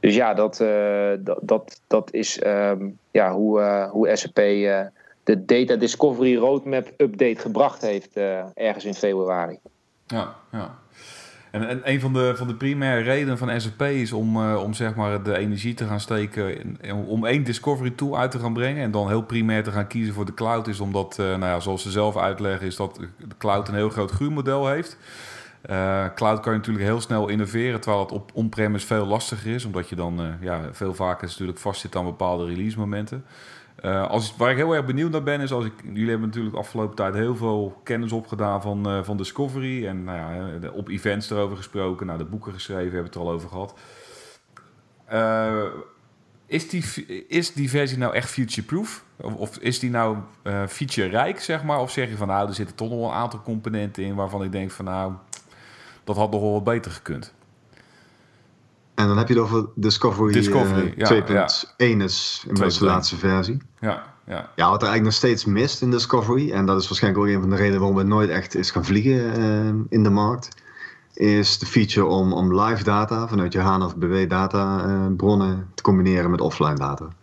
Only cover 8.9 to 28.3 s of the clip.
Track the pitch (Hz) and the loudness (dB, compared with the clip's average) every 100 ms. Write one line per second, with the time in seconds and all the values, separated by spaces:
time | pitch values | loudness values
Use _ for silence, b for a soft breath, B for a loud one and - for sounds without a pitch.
8.9 | 98 104 95 92 90 85 85 - _ _ | -2 0 2 0 0 -2 -8 -18 _ _
9.9 | _ _ 113 92 - _ 113 95 - _ | _ _ -6 -6 -10 _ -10 -10 -14 _
10.9 | B B B B B B 107 113 127 135 | B B B B B B -6 -4 -4 0
11.9 | 135 131 131 127 123 123 113 135 143 135 | 0 2 2 2 2 -4 -4 -2 0 2
12.9 | 123 113 139 139 123 127 117 110 104 143 | 2 2 0 0 -2 -2 -2 -4 -4 -2
13.9 | 139 113 110 110 110 110 107 101 110 117 | 0 -2 -2 0 2 2 0 -2 -2 -2
14.9 | 107 104 104 98 95 104 101 113 117 110 | 0 -2 -2 0 -2 0 -2 -4 -4 -4
15.9 | 104 104 110 104 107 98 - - 95 - | -4 -2 -2 -2 -4 -4 -4 -10 -12 -8
16.9 | 101 101 110 110 143 123 117 - 139 127 | -8 -2 -2 0 0 0 -2 -2 -2 -2
17.9 | 123 143 139 127 127 117 113 123 147 120 | -4 -4 0 -2 -2 -4 -2 -2 -2 -2
18.9 | 104 101 110 110 117 110 107 107 104 104 | 0 0 0 0 0 2 0 0 -2 -4
19.9 | 120 110 104 101 - 113 117 110 101 101 | -4 -4 -4 -6 -4 -2 -2 -2 -6 -2
20.9 | 98 95 - 98 95 90 87 92 95 101 | -2 -4 -2 -2 0 0 0 -2 -4 -2
21.9 | 98 107 90 92 95 101 95 95 90 98 | 0 0 2 -2 0 -2 -2 -4 -4 -6
22.9 | - 90 - - - 107 101 101 104 107 | -6 -16 -16 -20 -6 0 0 0 -2 -2
23.9 | 110 98 98 143 151 135 139 139 143 170 | -2 -4 -2 -2 -2 -2 0 0 -2 -4
24.9 | - B B B B B B - 95 95 | -12 B B B B B B -6 -2 0
25.9 | 98 95 - 110 107 113 110 110 107 101 | 0 -2 0 0 2 0 -2 -2 -2 0
26.9 | 113 113 110 104 104 101 117 120 113 110 | 0 0 -2 0 0 -2 -2 -2 -2 -2
27.9 | 101 98 104 104 | -2 -2 -6 -8